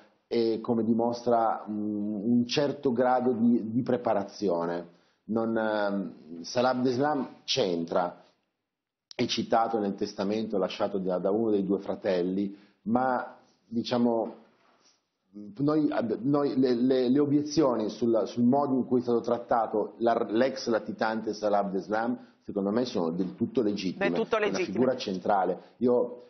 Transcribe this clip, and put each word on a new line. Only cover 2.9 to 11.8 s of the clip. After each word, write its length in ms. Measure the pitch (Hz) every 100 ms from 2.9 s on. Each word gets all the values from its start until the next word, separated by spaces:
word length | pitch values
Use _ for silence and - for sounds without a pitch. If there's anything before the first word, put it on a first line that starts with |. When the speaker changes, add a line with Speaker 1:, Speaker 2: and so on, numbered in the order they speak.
Speaker 1:
grado 400 | 120 127 127 120
di, 380 | 113 117 120 107
di 120 | 117
preparazione. 1160 | 123 120 113 101 98 - 101 85 85 85 87 - _ _
Non, 320 | - 110 113 113
ehm, 840 | 110 107 101 98 87 - 73 85
Salah 280 | 82 123 127
Abdeslam 720 | 127 127 123 143 147 123 -
c'entra, 800 | - 139 101 85 82 92 87 - - _ _ _ _ _ _ _ -
è 120 | - 120
citato 520 | - 101 120 113 113
nel 160 | 101
testamento 640 | 95 101 - 98 110 107 101
lasciato 400 | 92 - 104 101
da, 200 | 92 90
da 120 | 98
uno 200 | 107 113
dei 160 | 104 92
due 140 | 95